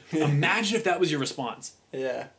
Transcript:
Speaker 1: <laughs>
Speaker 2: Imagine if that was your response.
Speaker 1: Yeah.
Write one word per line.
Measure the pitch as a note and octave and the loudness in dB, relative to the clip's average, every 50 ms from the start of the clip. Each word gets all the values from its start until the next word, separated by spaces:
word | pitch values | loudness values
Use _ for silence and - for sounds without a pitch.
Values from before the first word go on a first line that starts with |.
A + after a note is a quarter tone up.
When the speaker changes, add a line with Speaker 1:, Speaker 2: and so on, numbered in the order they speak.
| - | -14
Speaker 1:
<laughs> | - - | -4 0
Speaker 2:
Imagine | D#3 D3+ D3 D3 C#3+ E3 E3+ G3 A3+ A3 G3 A3+ G#3+ | 2 2 4 4 4 4 4 2 2 2 0 0 0
if | - | 2
that | F#3+ F3 E3+ | 2 2 2
was | F#3 D#3+ | 2 2
your | D3+ C#3+ | 2 0
response. | C3 A#2+ - - B2+ A#2 G2+ - - - - _ _ _ | -2 -4 -4 -6 -6 -8 -8 -8 -12 -16 -16 _ _ _
Speaker 1:
Yeah. | - C3+ C3 C3 B2 A#2 - - - | -8 -6 -4 -4 -4 -6 -8 -12 -16